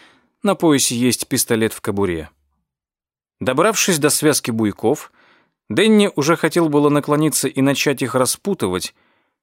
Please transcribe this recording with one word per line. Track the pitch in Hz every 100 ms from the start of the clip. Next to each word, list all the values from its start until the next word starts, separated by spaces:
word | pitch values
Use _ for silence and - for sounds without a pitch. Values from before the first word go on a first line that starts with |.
| _ _ _ _
на | 202
поясе | 190 170 143 - 120
есть | 123 113 -
пистолет | 127 - 117 110
в | -
кобуре. | - 101 98 82 76 _ _ _ _ _ _ _ _ _ _ -
Добравшись | 135 131 202 - - 160
до | 147
связки | - 151 135 -
буйков, | 113 107 92 110 151 - _ _ _ _ _ -
Дэнни | 110 220 214 202 -
уже | 143 165
хотел | 160 175 165
было | 147 147
наклониться | 147 143 147 156 143 135
и | -
начать | 135 135 160 131
их | 127
распутывать, | 131 123 - 202 196 98 90 - _ _ _ _ _